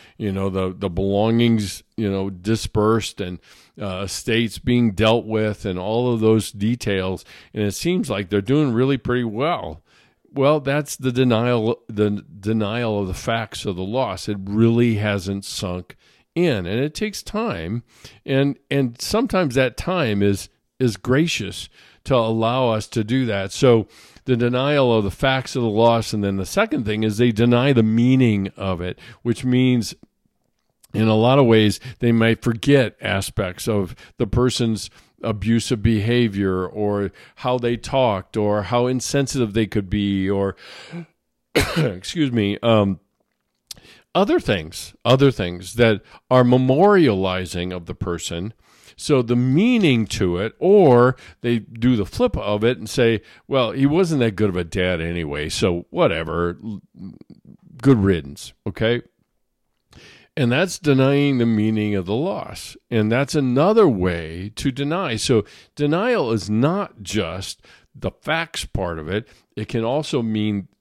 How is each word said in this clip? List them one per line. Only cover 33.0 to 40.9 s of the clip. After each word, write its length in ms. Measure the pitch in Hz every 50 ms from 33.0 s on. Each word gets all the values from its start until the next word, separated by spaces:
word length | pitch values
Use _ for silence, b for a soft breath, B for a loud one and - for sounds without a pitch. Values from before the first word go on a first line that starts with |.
aspects 680 | 104 98 101 98 98 - - - 98 90 90 - -
of 280 | 117 107 101 95 82 - B B B B B
the 80 | 123
person's 640 | 98 - 120 123 127 - - 123 113 110 101 - - b b b b b b
abusive 600 | - 113 107 101 95 110 117 117 - - 131 107
behavior 840 | 98 117 113 104 101 117 120 123 120 110 98 101 101 95 92 92 92
or 460 | 85 - 107 104 104 104 101 101 92 - B B B B
how 200 | B - 127 127
they 200 | 127 120 120 120
talked 600 | 117 - - 143 135 131 117 101 92 - _ -
or 280 | 107 104 104 104 104 98
how 220 | 90 117 123 123
insensitive 680 | 127 131 123 - - - 139 139 127 - 135 120 104 98
they 120 | 113 110
could 220 | 98 - 110 98 90
be 400 | 104 104 101 101 98 95 95 95
or, 280 | 101 98 98 98 - B B B B B B B